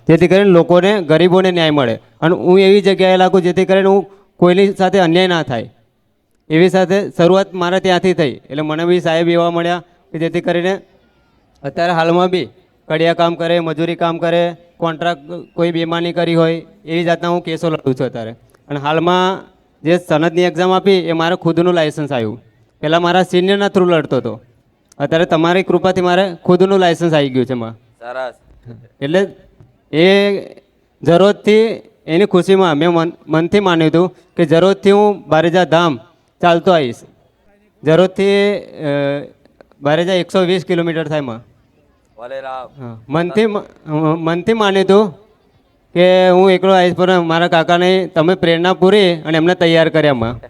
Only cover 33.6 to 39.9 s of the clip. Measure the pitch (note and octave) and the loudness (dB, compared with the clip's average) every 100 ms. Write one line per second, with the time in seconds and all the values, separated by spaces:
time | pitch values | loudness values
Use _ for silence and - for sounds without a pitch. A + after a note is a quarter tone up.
33.6 | G3 E3 D#3+ D#3+ F3+ - _ - E3+ E3 | 0 2 2 2 0 -4 _ -4 0 2
34.6 | F#3 G3 G3 G3+ G#3 F#3+ D3 D#3 E3 F3 | 2 2 2 4 2 0 -2 0 2 0
35.6 | E3+ D#3 E3+ B2 - _ _ _ F3 E3+ | 2 0 0 -4 -10 _ _ _ 0 0
36.6 | F#3 E3+ C3 A#2 - _ _ _ _ _ | 2 0 0 -6 -16 _ _ _ _ _
37.6 | _ _ C#3+ D#3+ F#3 F#3 G3 G3+ G3+ G3+ | _ _ 0 2 2 0 0 0 0 -4
38.6 | - D2+ D3 C#3+ C#3 C#3+ - _ _ _ | -8 -10 -6 -4 -4 -6 -10 _ _ _
39.6 | _ _ C#3+ | _ _ -2